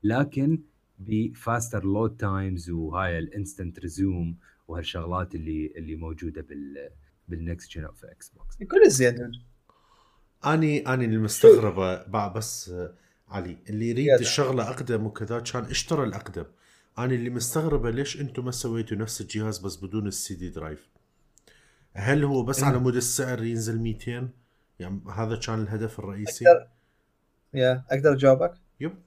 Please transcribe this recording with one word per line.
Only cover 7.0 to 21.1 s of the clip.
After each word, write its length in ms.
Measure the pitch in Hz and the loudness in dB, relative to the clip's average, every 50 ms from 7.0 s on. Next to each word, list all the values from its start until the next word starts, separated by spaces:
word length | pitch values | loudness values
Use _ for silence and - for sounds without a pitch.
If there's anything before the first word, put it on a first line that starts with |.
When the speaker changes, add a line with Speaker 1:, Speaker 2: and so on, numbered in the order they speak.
| - _ _ _ _ - | -20 _ _ _ _ -12
Speaker 1:
بالنكست 420 | 87 80 82 85 82 - - - | -10 -8 -6 -8 -8 -8 -10 -16
جن 140 | - 82 76 | -14 -12 -12
اوف 200 | 76 - - - | -12 -14 -18 -20
إكس 240 | - - _ - - | -20 -20 _ -20 -20
بوكس. 280 | _ _ - - - | _ _ -14 -14 -12
Speaker 2:
كل 340 | - 208 - - 381 440 359 | -12 -8 2 6 8 8 10
زين. 420 | 147 131 127 123 120 123 120 117 117 - - - - _ _ _ _ _ _ _ _ _ _ _ _ _ _ _ _ _ - | 8 8 4 4 4 2 -6 -10 -10 -16 -20 -20 -20 _ _ _ _ _ _ _ _ _ _ _ _ _ _ _ _ _ 0
Speaker 3:
أني، 480 | 147 151 160 160 151 147 147 - 135 127 | 0 2 4 4 2 2 0 0 0 0
أني 100 | 131 123 | 0 2
اللي 140 | 113 110 110 | 2 2 2
مستغربه، 840 | 110 104 - - - - - - 110 104 87 92 95 92 92 90 - | 0 0 0 10 12 12 12 12 10 2 0 2 0 0 0 -2 -6
بع-، 280 | - 95 110 104 101 90 | -4 -4 -2 -2 -2 -4
بس، 360 | 110 107 - - - - 92 | -6 -6 -6 -8 -10 -10 -10
آه، 260 | 90 90 87 85 - _ _ _ _ _ _ _ | -8 -8 -8 -8 -10 _ _ _ _ _ _ _
علي، 300 | 101 101 90 90 85 - - - | -8 -8 -8 -8 -12 -14 -10 -8
اللي 200 | 104 107 110 117 | -6 -2 -2 -2
يريد 180 | 120 120 143 | 0 2 6
Speaker 2:
يلا. 140 | 147 135 120 | 8 8 8
Speaker 3:
الشغلة 500 | 123 107 - - 139 127 123 123 113 107 | 8 4 2 2 2 2 2 0 0 -2
أقدم 360 | 127 - 131 120 120 107 107 | -4 -6 -4 -2 -2 0 0
وكذا 340 | 107 - - 113 98 117 120 | -2 -6 -6 -6 -4 -4 -6
كان 240 | 113 - - 127 113 | -6 -4 -6 -6 -6
اشترى 400 | - 139 - - - 170 147 135 | -4 -4 -6 -2 0 0 0 0
الأقدم. 400 | 110 95 98 - - 98 87 82 - _ _ _ _ _ _ _ _ _ - | -2 -2 -6 -10 -10 -10 -10 -10 -10 _ _ _ _ _ _ _ _ _ -4
أني 160 | 120 127 131 | -2 0 0
اللي 160 | 120 117 120 | 0 -2 -4
مستغربه 600 | 120 120 117 - - 160 156 165 147 131 117 120 | -4 -4 -4 -2 -2 0 0 2 0 2 0 0
ليش 300 | 113 123 143 139 - - | -2 -2 -4 -6 -6 -8
أنتم 240 | 147 131 - - 123 | -8 -8 -6 -6 -6
ما 60 | 127 | -6
سويتوا 460 | 123 - - 123 113 113 110 110 110 | -6 -4 -4 -4 -2 -4 -4 -4 -4
نفس 240 | 98 110 107 - - | -4 -4 -6 -6 -10
الجهاز 380 | 101 87 - 107 107 110 107 92 | -10 -8 -6 -4 -4 -4 -4 -6
بس 260 | 92 98 85 80 92 | -8 -10 -10 -8 -12
بدون 220 | 92 92 110 107 | -6 -4 -4 -4
السي 280 | 101 95 - - - 98 | -4 -6 -6 -8 -8 -8
دي 160 | 82 90 87 | -10 -10 -10
درايف؟ 400 | 82 80 78 80 78 - _ _ _ _ _ _ | -10 -10 -10 -10 -12 -14 _ _ _ _ _ _